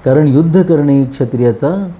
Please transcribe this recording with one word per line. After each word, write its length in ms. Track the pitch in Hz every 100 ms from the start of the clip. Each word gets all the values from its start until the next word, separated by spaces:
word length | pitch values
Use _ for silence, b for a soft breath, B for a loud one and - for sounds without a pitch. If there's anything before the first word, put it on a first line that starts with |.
कारण 240 | 131 139 151
युद्ध 340 | 135 165 180
करणे 420 | 180 156 143 139
क्षत्रियाचा 840 | 127 - 117 120 120 117 139 190 190